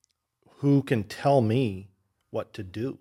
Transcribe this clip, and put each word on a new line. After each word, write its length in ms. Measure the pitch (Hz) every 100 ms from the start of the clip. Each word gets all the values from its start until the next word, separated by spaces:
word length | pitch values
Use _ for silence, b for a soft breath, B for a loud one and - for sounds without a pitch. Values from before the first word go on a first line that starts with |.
| _ _ _ _ _ -
"Who 240 | 143 139
can 220 | 131 120
tell 360 | 98 - 139 139
me 500 | 107 123 120 95 98 _ _ _ _
what 220 | 113 101
to 80 | -
do? 360 | 95 101 127 -